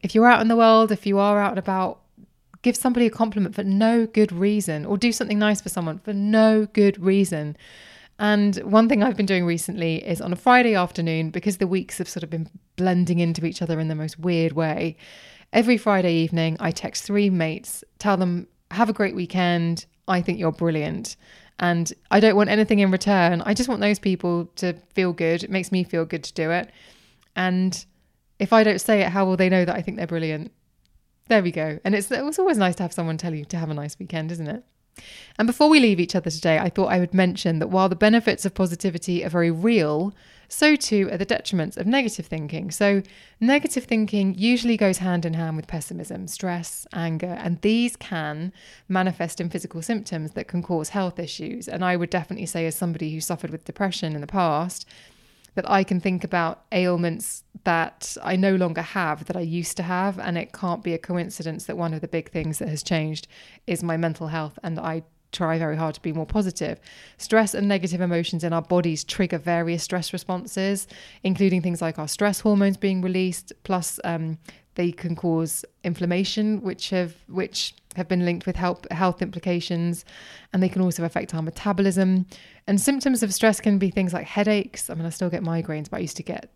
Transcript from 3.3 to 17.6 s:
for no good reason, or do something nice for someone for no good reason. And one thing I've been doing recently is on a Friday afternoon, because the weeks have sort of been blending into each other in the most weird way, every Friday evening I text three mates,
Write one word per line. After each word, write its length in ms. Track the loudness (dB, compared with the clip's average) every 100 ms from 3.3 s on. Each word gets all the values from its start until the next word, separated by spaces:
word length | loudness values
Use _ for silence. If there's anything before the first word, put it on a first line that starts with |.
| 0 -2 -2
for 80 |
no 420 | 0 4 4 4 2
good 240 | 2 2
reason, 560 | 2 2 2 -2 -4 -2
or 100 | 2
do 140 | 2
something 260 | 0 0 2
nice 240 | 2 2
for 80 | -2
someone 300 | -4 -4 -6
for 140 | -6
no 560 | -2 2 6 6 6 2
good 300 | 4 4 4
reason. 540 | 2 4 2 0 -6 -10 -18 -20 -20 -20 -20 -2
And 340 | 2 4 4 0
one 300 | 4 6 6
thing 140 | 4
I've 140 | 2 2
been 100 | 2
doing 180 | 2
recently 520 | 2 0 -4 -4 -2 -2
is 240 | -4 -4
on 120 | -4
a 40 | 0
Friday 400 | 6 6 6 2
afternoon, 540 | 0 -2 -2 0 -2
because 260 | -2 -2 0
the 100 | 0
weeks 320 | 0 -2 -8
have 100 | -8
sort 140 | -8
of 80 | -6
been 180 | -6 -8 -12 _ -2
blending 420 | 2 4 4 2
into 260 | 2 0
each 160 | -4 -4
other 200 | -4 -2
in 80 | -2
the 80 | -4
most 240 | -6 -4
weird 320 | -2 2 2
way, 440 | 0 -2 -2 -4 -6 -20 -20 -20 -20 _
every 240 | 2 4 2
Friday 380 | 4 2 4
evening 420 | 2 2 0 0 0
I 100 | -4
text 320 | -4 -6 -8
three 280 | -2 2 2
mates, 520 | 2 0 -4